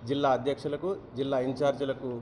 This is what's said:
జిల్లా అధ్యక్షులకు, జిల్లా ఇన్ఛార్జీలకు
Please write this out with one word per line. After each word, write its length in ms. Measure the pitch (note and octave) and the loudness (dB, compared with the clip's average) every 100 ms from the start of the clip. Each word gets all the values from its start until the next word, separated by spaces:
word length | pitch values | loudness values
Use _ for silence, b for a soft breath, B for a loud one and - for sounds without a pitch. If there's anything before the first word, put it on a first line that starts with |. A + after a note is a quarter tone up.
| A#2 | -2
జిల్లా 200 | C#3+ C#3+ B2+ | 2 4 4
అధ్యక్షులకు, 540 | B2+ C#3 D#3 D3 F3 G3 - A#2+ | 2 -2 -2 -2 -2 -4 -6 -4
జిల్లా 200 | C#3 C3+ C3 | 0 2 0
ఇన్ఛార్జీలకు 600 | C3 C#3+ C3 C#3 B2+ C3 A#2+ | 2 2 2 -2 -2 -4 -6